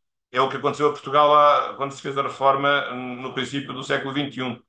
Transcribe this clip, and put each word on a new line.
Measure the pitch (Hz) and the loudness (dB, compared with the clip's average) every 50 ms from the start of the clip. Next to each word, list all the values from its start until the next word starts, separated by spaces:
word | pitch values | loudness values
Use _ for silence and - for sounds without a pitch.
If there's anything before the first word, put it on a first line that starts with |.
| _ _ _ _ _ _ | _ _ _ _ _ _
é | - 127 | 0 0
o | 135 131 | 0 0
que | 139 | 0
aconteceu | 127 123 143 - - 151 147 | -2 -2 -2 -2 0 0 0
a | |
Portugal | 147 - - 139 135 147 147 147 | 0 -2 -6 0 2 4 6 6
lá, | 147 147 147 147 139 127 123 - - | 8 8 8 6 6 4 2 -2 -6
quando | - 135 139 135 | -6 -8 -8 -8
se | - | -8
fez | - 147 135 | -10 -6 -4
a | 139 139 | -4 -4
reforma, | 127 - - 131 139 135 135 143 143 143 139 - - | -4 -2 0 2 2 4 4 2 2 2 0 0 -4
hum, | 123 127 127 127 123 123 | -8 -8 -8 -10 -10 -10
no | 131 131 131 | -10 -8 -6
princípio | 131 127 123 135 139 135 120 123 | -6 -6 -6 -6 -8 -8 -8 -10
do | 131 131 | -8 -4
século | - 139 135 135 135 135 | -4 -2 -2 -2 -4 -4
vinte | 143 143 139 117 | -4 -4 -6 -6
e | 127 131 | -6 -6
um. | 127 117 - _ | -6 -8 -10 _